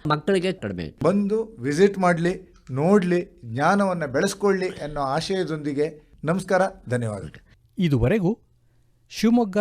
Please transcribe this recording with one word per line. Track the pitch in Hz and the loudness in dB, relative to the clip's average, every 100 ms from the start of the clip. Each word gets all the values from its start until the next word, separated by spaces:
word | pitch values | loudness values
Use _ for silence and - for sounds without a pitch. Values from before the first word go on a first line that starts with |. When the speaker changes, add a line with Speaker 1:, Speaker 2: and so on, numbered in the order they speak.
| 151 | -4
Speaker 1:
ಮಕ್ಕಳಿಗೆ | 151 175 196 180 | -2 0 0 0
ಕಡಿಮೆ. | 185 104 90 78 - | -4 -6 -6 -8 -2
Speaker 2:
ಬಂದು | 151 202 202 220 220 - | 0 2 0 -2 -6 -8
ವಿಸಿಟ್ | 123 147 196 196 | -4 4 4 4
ಮಾಡ್ಲಿ, | 180 165 170 185 - - - | 2 2 0 -4 -10 -20 -10
ನೋಡ್ಲಿ, | 127 165 208 175 175 175 - | -2 4 4 4 0 -2 -12
ಜ್ಞಾನವನ್ನ | 120 117 156 202 196 175 | -8 0 2 2 0 -2
ಬೆಳೆಸ್ಕೊಳ್ಳಿ | 147 127 196 - 202 190 185 | -2 0 -2 0 0 0 -2
ಅನ್ನೋ | - 147 147 | -6 -8 -4
ಆಶಯದೊಂದಿಗೆ | 139 147 160 190 160 156 147 139 151 156 _ - | -2 -2 -2 -4 -4 -4 -4 -2 -2 -4 _ -8
ನಮಸ್ಕಾರ, | 143 185 196 185 190 - - | -4 -2 0 0 0 -2 -6
ಧನ್ಯವಾದಗಳು. | 123 113 101 78 - _ _ _ - | -4 -4 -6 -10 -18 _ _ _ -2
Speaker 3:
ಇದುವರೆಗೂ | 170 139 117 214 175 226 _ _ _ _ _ _ - | 2 2 2 2 0 -4 _ _ _ _ _ _ -16
ಶಿವಮೊಗ್ಗ | - 214 240 226 196 | 0 2 4 2 2